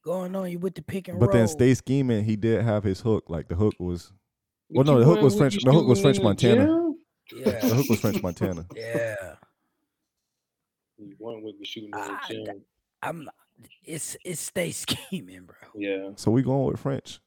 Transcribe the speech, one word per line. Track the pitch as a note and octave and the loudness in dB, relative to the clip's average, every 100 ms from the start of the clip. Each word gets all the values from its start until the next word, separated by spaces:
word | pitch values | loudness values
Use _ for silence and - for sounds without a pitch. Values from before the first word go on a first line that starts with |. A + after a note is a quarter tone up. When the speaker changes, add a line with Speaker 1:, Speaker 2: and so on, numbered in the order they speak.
Speaker 1:
Going | D3+ F#3 F3+ F#3+ | -6 -6 -6 -6
on, | F#3 | -6
you | F3 | -6
with | F#3 | -8
the | - | -8
pick | - F#3+ F3+ | -10 -10 -8
and | G#2+ | 0
Speaker 2:
But | A#2 | 4
then | B2 A2 | 4 2
Speaker 1:
roll. | |
Speaker 2:
Stay | - B2 | 4 2
Scheming, | B2 - C3+ C3 A2 | 2 0 0 0 0
he | A2 G#2+ | 0 0
did | A2+ G#2+ | 0 0
have | A2+ G#2+ | 0 0
his | G2+ F#2 | 0 -2
hook. | A#2 G#2 - | 0 0 -2
Like, | E2 - | -10 -6
the | |
hook | E2+ G#2+ - | 0 0 0
was, | F2+ F2 - _ _ _ _ _ _ | -6 -6 -10 _ _ _ _ _ _
Speaker 3:
But | A#2 | 2
Speaker 2:
well, | |
no, | C#3+ | 4
Speaker 3:
you | C3 | 6
Speaker 2:
the | B2+ | 6
hook | F3 | 6
Speaker 3:
wasn't | |
Speaker 2:
was | C#3 | 4
Speaker 3:
with | G#2 | 4
Speaker 2:
French, | C#3+ G#2 | 2 2
Speaker 3:
me | |
Speaker 2:
the | B2+ | 4
hook | C#3 B2+ | 6 6
was | A#2 | 4
Speaker 3:
shooting | |
Speaker 2:
French | C#3+ - | 4 4
Speaker 3:
in | |
the | G#2+ | 2
Speaker 2:
Montana. | G2 A#2+ B3+ D4 E4 E4+ - _ _ _ | 4 4 6 4 2 0 -6 _ _ _
Speaker 3:
gym? | - | -4
Speaker 1:
Yeah. | - A2+ B2 | -4 0 2
Speaker 2:
The | |
hook | A#2 C#3+ | 2 2
was | G#2+ | 0
French | G#2+ F#2+ | 0 -2
Speaker 3:
<laughs> | |
Speaker 2:
Montana. | F2+ E2 F#2+ E2+ F2+ - | -6 -4 -6 -6 -12 -14
Speaker 1:
Yeah. | A2+ A#2 A2+ G2+ F#2 D2+ _ _ _ _ _ _ _ _ _ _ _ _ _ _ _ _ | -6 -4 -4 -8 -14 -18 _ _ _ _ _ _ _ _ _ _ _ _ _ _ _ _
Speaker 3:
You | G2+ F#2+ | -20 -16
wasn't | A2+ A2 | -14 -12
with | G#2+ G2+ | -14 -14
me | |
shooting | G2+ A#2 G#2+ | -16 -14 -12
in | |
the | G#2 | -12
Speaker 1:
I, | G2+ G2+ - | -10 -12 -10
Speaker 3:
gym. | A2 G#2+ G2+ _ _ _ _ | -12 -12 -14 _ _ _ _
Speaker 1:
I'm, | F#2 E3 - _ _ _ - _ | -10 -10 -14 _ _ _ -20 _
it's, | - D#3 - - F3+ | -14 -12 -10 -12 -10
it's | E3 | -10
Stay | - F#3+ E3 | -8 -6 -6
<laughs> | |
Scheming, | - - - - F#3 F#2 F#2 F2+ | -8 -8 -10 -8 -12 -12 -20 -20
bro. | - - | -20 -20
Speaker 3:
Yeah. | G#2 G2+ G2 G2 G2+ | -8 -6 -6 -8 -4
Speaker 2:
So | - | 0
we | A#2+ | 2
going | C3 C#3 C3+ | 2 -2 -2
with | - | -4
French. | C3+ C3+ - - | -6 -8 -10 -20